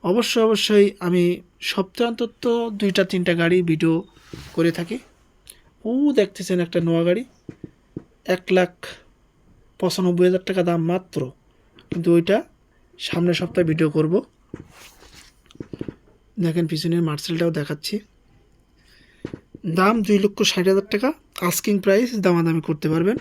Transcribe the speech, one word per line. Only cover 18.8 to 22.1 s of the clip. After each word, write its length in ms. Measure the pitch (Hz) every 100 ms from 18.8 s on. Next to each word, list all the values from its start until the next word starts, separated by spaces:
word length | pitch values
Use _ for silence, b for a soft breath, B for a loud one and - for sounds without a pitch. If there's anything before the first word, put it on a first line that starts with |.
| B B B B B B _ - 190 165
দাম 160 | 190 233
দুই 160 | 202 202
লক্ষ 200 | 202 202 202
ষাট 160 | - 185
হাজার 180 | 190 196
টাকা, 200 | 208 254 320 _ - 175
আস্কিং 260 | 170 - 202
প্রাইস, 240 | 196 196 247